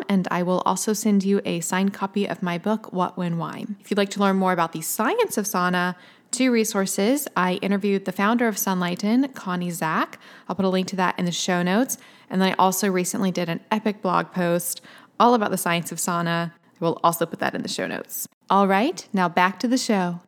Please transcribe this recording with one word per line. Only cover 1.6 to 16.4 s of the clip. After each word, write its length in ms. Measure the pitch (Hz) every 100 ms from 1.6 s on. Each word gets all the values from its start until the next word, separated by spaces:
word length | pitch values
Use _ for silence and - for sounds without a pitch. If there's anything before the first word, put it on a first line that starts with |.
signed 340 | 160 185 196 -
copy 320 | 196 202 202
of 160 | 180
my 160 | 180 170
book, 340 | 202 220 -
What, 240 | 180 180 -
When, 220 | 175 165
Why. 260 | 156 - - 202
If 80 | -
you'd 80 | 202
like 140 | 202
to 80 | 196
learn 160 | 202 190
more 180 | 185
about 180 | 175 165
the 100 | 160
science 580 | 160 - 233 453 440 -
of 60 | 196
sauna, 500 | 190 180 180 180 180 - - _
two 220 | - 262
resources. 760 | 233 214 202 190 - 202 285 - -
I 180 | 185 180
interviewed 500 | 190 202 202 196 196
the 60 |
founder 360 | 185 202 240 233
of 80 | 196
Sunlighten, 800 | - 185 175 180 208 240 277 -
Connie 340 | 190 180 175
Zak. 500 | 165 160 180 320 - - - -
I'll 80 | 196
put 100 | 190
a 40 |
link 180 | 185 185
to 80 | 185
that 220 | 180 -
in 60 | 175
the 60 |
show 300 | 165 - 180
notes. 380 | 180 202 262 - - - -
And 140 | 190
then 80 | 190
I 60 | -
also 320 | 185 185 208
recently 400 | 185 180 - 190
did 200 | 180 170
an 100 | 170 -
epic 320 | 214 214 202
blog 300 | 190 175 170
post 500 | 185 175 175 - - - - - -
all 160 | 233 247
about 160 | 208
the 60 | 185
science 340 | 175 170 170
of 80 | 170
sauna. 520 | - 170 170 170